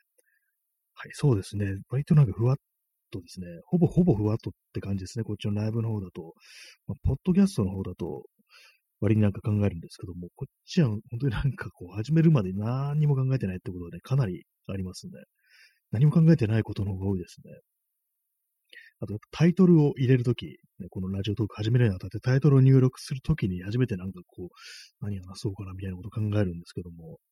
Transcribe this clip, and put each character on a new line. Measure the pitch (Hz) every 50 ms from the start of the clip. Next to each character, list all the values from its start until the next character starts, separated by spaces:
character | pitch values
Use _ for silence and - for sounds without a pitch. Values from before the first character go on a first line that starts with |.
| _ _ _ _ _ _ _ _ _ _ _ _ _ _ _ _ _ _ _
は | - -
い、 | - -
そ | - - 147
う | 120
で | 98 90
す | - -
ね。 | 104 104 98 98 101 - -
割 | - 135 147
と | - 165
な | 151 143
ん |
か | 101 92
ふ | - 113
わ | 123 135
っ | - _ _ _ _ _ _ _ _ _ _
と | - 98
で | - -
す | - 180
ね。 | - - 170 170 -
ほ | _ - 175
ぼ、 | 175
ほ | - - - 185
ぼ | 180 123
ふ | 101 104
わ | 104 107
っ | -
と | - 104
っ | - _ _ _ -
て | -
感 | - 98 98
じ | 95 92
で |
す | - - 120
ね。 | 110
こ | - 104
っ |
ち | - - 107
の | 104
ラ | 104 104 110
イ |
ブ | 110 117 113
の | 113
方 | 110 104
だ | 95 90 -
と。 | 92 80 82 - _ _ - - - - - - _ _
ま | - -
あ、 | - -
ポ | - 131
ッ | - -
ド | 190 175
キ | 190
ャ | 196
ス | 190 -
ト | - 104
の | 95 95
方 | 95 95
だ | 92 90
と、 | - 90 80 73 65 - - _ _ _ _ _ _ _ _ _ _ _ _ _ _
割 | - 104 110
に | 107 107
な | 101
ん | -
か | -
考 | - 110 104 104 101
え | 98
る | -
ん | 85
で | 78 -
す | -
け | - -
ど | 90 85
も、 | 87 87 87 -
こ | - 139
っ | - _ _ _
ち | - - 185 156
は | 117
本 | 104 107 - _ 117 117
当 | 135
に | 139 104
な | 107 -
ん | 139 110
か | - - -
こ | - - 90 87
う、 | 98
始 | 104 110 - 156
め | 160 160
る | 165
ま | 156 131 95
で | 92 95
何 | 101 107 113 123 131 139 143 147 156
に | 151
も | 147 143
考 | 131 131 131 131
え | 127
て | 117
な | 95 92
い |
っ | 90
て | - -
こ | 90 90
と | 87
が | 85
ね、 | - 87
か | - - 127
な | 139 127
り | 95 90 - - _ _ _ _ -
あ | 98
り | 98 92
ま | 90 90
す | - -
ね。 | 90 - - - _ _ _ _ _ _ _ _ _ _ _ _ _
何 | - 107 143
も | 151 -
考 | 175 160 160
え | 165
て | - 113
な | 104 110 110
い | 104
こ | - 104
と | - 95
の | 101 95
方 | 92
が | 95
多 | 98 98
い | 90
で | 87
す | - - - -
ね。 | - - - _ _ _ _ _ _ _ _ _ _ _ _ _ _ _ _ _ _ _ _ _ _ - - - _ _ _
あ | 110
と、 | 104 101 107 - -
タ | - - 151
イ | 175 165
ト | - 190
ル | 175 175 160 147
を | 143 -
入 | - 135 120
れ | 131 123
る | 117
と | 123 117
き、 | - - 76 - - _ _ _ -
ね、 | 92 87
こ | - 101
の | 92 92
ラ | 98 98 98
ジ | 107
オ | 101
ト | - 107
ー |
ク | 101 -
始 | - 104 110
め | 123 123
る | 123 110
に | 92
あ | 90
た | - 98
っ |
て | - 107
タ | - 127 127
イ | 139
ト | - 151
ル | 139 135
を |
入 | 131 135 131 131
力 | 127 127 - -
す | - - 147
る | 131 -
と | - 156
き | - - 98
に | 90 87 92
初 | 101 107 123
め | 127
て | 113 -
な | 90 92
ん | 95 90
か | 90 -
こ | _ _ - 90 - -
う、 | - - - - - - - _ _
何 | - 104 101 95
話 | 92 92 95
そ | - - 113
う | 95
か | - 101
な | 92 92
み | 92 98
た | 95
い |
な | 92
こ | 87 90
と | 107
を |
考 | - 110 107 107 104 104
え | 104
る | 92 85
ん | 85
で | 85
す | - -
け | - 87
ど | 87
も、 | 85 82 80 82 82 - _ _